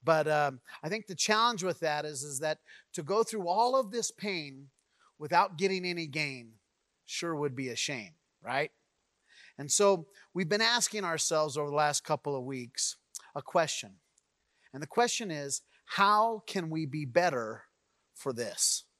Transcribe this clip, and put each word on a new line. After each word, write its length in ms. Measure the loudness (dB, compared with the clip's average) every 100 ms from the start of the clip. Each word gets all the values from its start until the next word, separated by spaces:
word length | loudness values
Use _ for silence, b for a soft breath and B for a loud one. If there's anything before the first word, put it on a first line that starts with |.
But, 240 | 4 2 4
um, 320 | 2 0 -2 -18 B
I 60 | -6
think 180 | -6 -8
the 80 |
challenge 480 | -4 2 4 4 2
with 180 | -4 -2
that 240 | 0 -2
is, 180 | -4 -8
is 180 | -8 -4
that 180 | -4 -4 B B B
to 80 | -12
go 200 | -2 0
through 260 | 2 0 -2
all 280 | 2 4 2
of 140 | 0
this 200 | -4 -6
pain 580 | -6 -6 -4 -6 -14 -20 _ _ b b _
without 400 | 2 4 4 2
getting 260 | 0 0
any 220 | -2 -4 -4
gain 460 | -4 -4 -6 -14 -20 _ _ _ _
sure 300 | _ -6 -4
would 200 | -2 -2
be 140 | -4 -6
a 80 | -4
shame, 380 | -4 -6 -10 _ _ _
right? 280 | -6 -2 -4 _ _ _ _ _ B B B -14
And 120 | -2
so 360 | 4 6 4 0 B B
we've 160 | -4 0
been 140 | 2
asking 420 | 4 2 0 -2
ourselves 520 | -2 0 2 2 0 -2
over 120 | -2
the 80 | 2
last 260 | 2 2
couple 320 | -2 -2 -2
of 100 | -4
weeks 520 | -4 -8 -8 -4 -4 -6 _ -18 B
a 80 | -12
question. 540 | -2 2 2 -2 -8 -16 _ _ _ _ _ b b
And 100 | -14
the 40 | -6
question 440 | 2 2 2 -4
is, 320 | -6 -6 -8 _ b
how 580 | _ 4 6 6 4 0 -6
can 240 | -4 -2
we 160 | -4 -4
be 180 | -4
better 600 | 2 4 4 2 -4 -8 -14 _ _ _ _
for 180 | -8 -6
this? 520 | -4 -4 0 0 0 -6 _